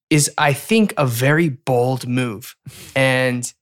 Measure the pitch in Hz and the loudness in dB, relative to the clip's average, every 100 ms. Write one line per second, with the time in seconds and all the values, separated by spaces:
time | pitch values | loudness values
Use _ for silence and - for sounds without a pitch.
0 | - 156 147 - 147 135 - 226 208 - | 0 0 0 2 0 0 0 2 2 0
1 | 131 117 135 151 170 123 - 123 123 131 | -2 0 2 2 0 -2 -2 0 0 -2
2 | 127 123 123 101 - - - - - 135 | -2 -4 -4 -8 -14 -20 -20 -20 -6 0
3 | 135 131 127 123 120 _ | 2 2 0 -2 -8 _